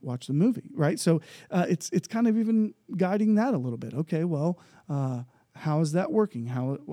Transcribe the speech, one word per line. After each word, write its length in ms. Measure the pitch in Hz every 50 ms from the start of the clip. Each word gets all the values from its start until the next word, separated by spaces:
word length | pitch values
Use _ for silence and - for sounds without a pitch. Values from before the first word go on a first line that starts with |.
watch 260 | - 131 123 123 -
the 60 | -
movie, 360 | 135 147 185 254 233 - - - -
right? 240 | - 151 151 - -
So, 220 | - 180 165 151 - - - - - -
uh, 140 | - 180 175 -
it's, 220 | 175 - - -
it's 180 | - 294 - -
kind 180 | - 226 240
of 100 | 233 214
even 380 | 226 220 220 226 220 214 208 - _ _ - -
guiding 400 | 170 185 180 202 208 214 214 214
that 180 | 208 226 277 233
a 40 | 143
little 200 | 123 127 120 117
bit. 160 | 120 113 107
Okay, 300 | 135 160 - 175 156 165
well, 340 | 180 160 139 151 170 175 - - - - - _ -
uh, 340 | 147 139 135 131 127 123 123 - _ _ _ _ -
how 260 | - - 156 151 156
is 120 | 165 151
that 180 | 151 180 196 -
working? 360 | - 220 214 208 - 120 117
How, 320 | 120 123 127 127 131 139 - - -